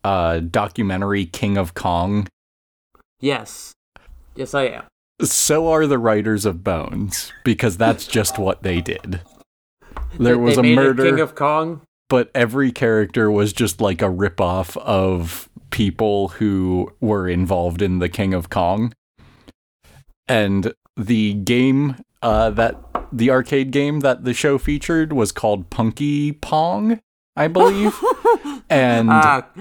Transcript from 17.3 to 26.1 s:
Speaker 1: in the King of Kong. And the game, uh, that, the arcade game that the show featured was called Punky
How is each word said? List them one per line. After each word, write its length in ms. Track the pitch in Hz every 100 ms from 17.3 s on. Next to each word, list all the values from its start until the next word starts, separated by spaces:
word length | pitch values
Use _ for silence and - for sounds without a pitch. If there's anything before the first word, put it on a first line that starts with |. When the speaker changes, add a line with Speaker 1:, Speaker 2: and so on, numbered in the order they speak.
| 90 90 92 87 85
Speaker 1:
in 180 | 98 92
the 100 | 90
King 240 | - 98
of 160 | 92 80
Kong. 440 | 98 87 101 117 - _ _ - _ - _ _ _ _ - _ _ -
And 460 | 117 101 98 98 - _ -
the 360 | 101 113 107 101
game, 640 | 98 120 131 135 143 127 - _
uh, 280 | 120 107 110
that, 260 | 107 117 - - - -
the 180 | 120 120
arcade 420 | 131 123 143 135
game 280 | 139 143 151
that 240 | 139 120 123
the 80 |
show 240 | 120 147 135
featured 560 | - 147 - 165 156
was 180 | 143 104
called 380 | - 110 104 87
Punky 600 | - 113 - 147